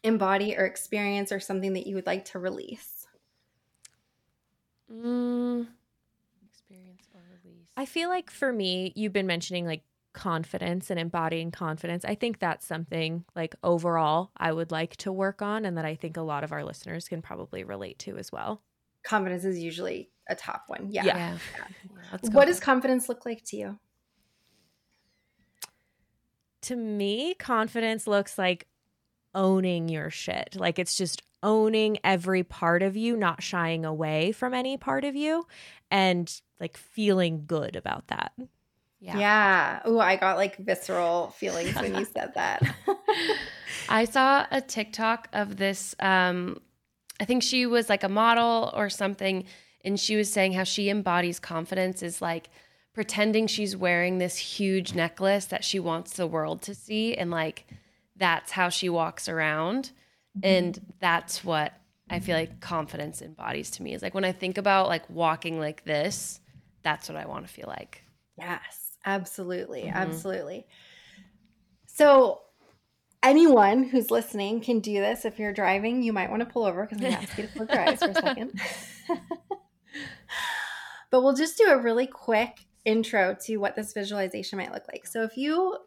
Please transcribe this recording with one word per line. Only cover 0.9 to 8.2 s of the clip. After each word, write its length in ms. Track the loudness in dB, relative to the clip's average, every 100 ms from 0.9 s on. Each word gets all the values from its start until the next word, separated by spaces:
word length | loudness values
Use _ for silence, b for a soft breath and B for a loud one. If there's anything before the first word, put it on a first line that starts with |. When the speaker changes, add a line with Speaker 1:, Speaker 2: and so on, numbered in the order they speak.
| -4 -2 -2 -4
Speaker 1:
or 80 | -6
something 360 | -4 -4 -2
that 120 | -4 -4
you 80 |
would 120 | -6 -4
like 180 | -4 -6
to 140 | -8
release. 680 | -6 -6 -12 -16 -18 -20 -20 _ _ _ _ _ _ _ -20 _ _ _ _ _ _ _ _ _ _
Speaker 2:
Mm, 760 | -10 -4 -2 0 0 0 -2 -6 _ _ _ _ _ _ _ _
experience 540 | _ _ -20 -20 -20 _
or 60 | -20 -20 -20
release. 240 | -20 -20 _ -8
Speaker 3:
I 80 | -4
feel 220 | -2 0
like 220 | -2